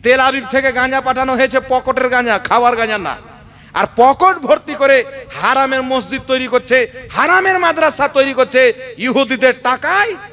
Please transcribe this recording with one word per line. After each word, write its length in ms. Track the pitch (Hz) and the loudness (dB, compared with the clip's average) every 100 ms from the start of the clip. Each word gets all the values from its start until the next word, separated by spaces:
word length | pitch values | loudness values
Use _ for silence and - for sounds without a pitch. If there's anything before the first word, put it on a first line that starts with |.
তেল 180 | 240 262 | 2 2
আবিব 240 | 262 269 240 | 2 0 -2
থেকে 220 | 262 269 | -2 0
গাঁজা 280 | 247 254 269 | -2 -2 -2
পাঠানো 340 | 262 254 262 | -2 -2 0
হয়েছে, 260 | 254 262 254 262 | 0 0 0 -2
পকেটের 400 | 254 254 247 254 | -2 0 -2 0
গাঁজা, 300 | 247 240 208 | 0 0 -2
খাওয়ার 380 | 240 214 240 226 | 0 2 2 0
গাঁজা 220 | 226 214 | -2 -4
না। 180 | 165 120 - - - - - | -6 -8 -12 -20 -20 -20 -10
আর 120 | - 202 - | -4 -4 4
পকেট 420 | 254 269 370 359 | 4 6 2 2
ভর্তি 360 | 269 302 - | 0 0 0
করে 300 | 294 269 269 269 - - - | -2 2 4 2 -10 -16 -4
হারামের 400 | 185 269 269 262 | 0 0 0 -2
মসজিদ 400 | 262 262 185 254 - | -2 -4 -4 -10 -4
তৈরি 200 | 262 254 | -4 0
করছে, 640 | 247 247 254 247 254 254 | -2 2 0 0 -6 -10
হারামের 480 | - 285 359 381 370 | -2 2 2 2 0
মাদ্রাসা 500 | 349 320 311 - 285 | 0 2 0 0 -2
তৈরি 260 | 285 269 | 0 0
করছে 600 | 254 254 254 254 233 262 233 | 0 0 2 2 0 -10 -8
ইহুদিদের 560 | 226 254 269 254 254 254 | -4 -2 -2 0 0 0
টাকায়। 520 | 254 254 285 381 427 359 403 | -2 -2 -2 0 -2 -4 -14